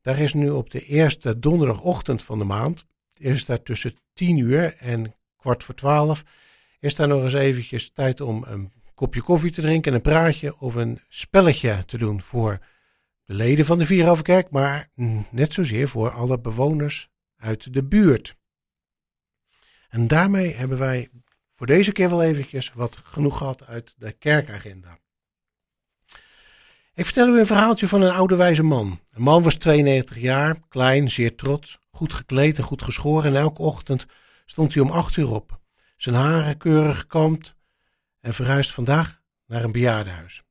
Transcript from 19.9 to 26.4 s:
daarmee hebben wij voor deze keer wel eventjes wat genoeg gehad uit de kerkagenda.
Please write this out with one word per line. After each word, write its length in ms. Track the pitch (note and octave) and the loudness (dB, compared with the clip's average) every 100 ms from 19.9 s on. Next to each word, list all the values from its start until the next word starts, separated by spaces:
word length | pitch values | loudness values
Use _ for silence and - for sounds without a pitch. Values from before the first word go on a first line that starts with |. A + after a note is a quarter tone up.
| A#2 A#2 | -2 2
daarmee 460 | D3+ F#3+ G3 F3+ | 2 2 2 -2
hebben 240 | C3+ C3 C3 | -4 -6 -4
wij 300 | C3 B2+ A#2+ B2 _ _ _ | -2 -4 -6 -18 _ _ _
voor 120 | _ A#2 | _ 2
deze 260 | D#3+ G3+ | 4 4
keer 160 | G3 F3+ | 0 0
wel 120 | F3 | 2
eventjes 500 | E3 D3 C#3 C3+ - | 2 0 -4 -8 -10
wat 240 | A#2 A#2+ - | -8 -8 -8
genoeg 340 | - - C#3+ - | -16 -2 -2 -2
gehad 280 | C#3 C3 - | -8 -10 -12
uit 280 | A#2 - _ | -16 -16 _
de 160 | G#2+ | -16
kerkagenda. 840 | - D3+ D3+ D3 G#2 G#2 F#2+ F2 E2 _ _ _ _ _ _ _ _ _ _ _ - _ _ | -8 0 0 0 -12 -16 -20 -20 -20 _ _ _ _ _ _ _ _ _ _ _ -20 _ _